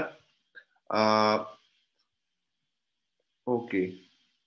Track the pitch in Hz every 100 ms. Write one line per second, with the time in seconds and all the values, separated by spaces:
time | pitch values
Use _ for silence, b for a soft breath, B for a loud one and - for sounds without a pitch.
0 | 156 - _ _ _ b b b _ 104
1 | 110 107 107 107 - - _ _ _ _
2 | _ _ _ _ _ _ _ _ _ _
3 | _ _ _ _ - 117 117 95 92 -
4 | _ _ _ _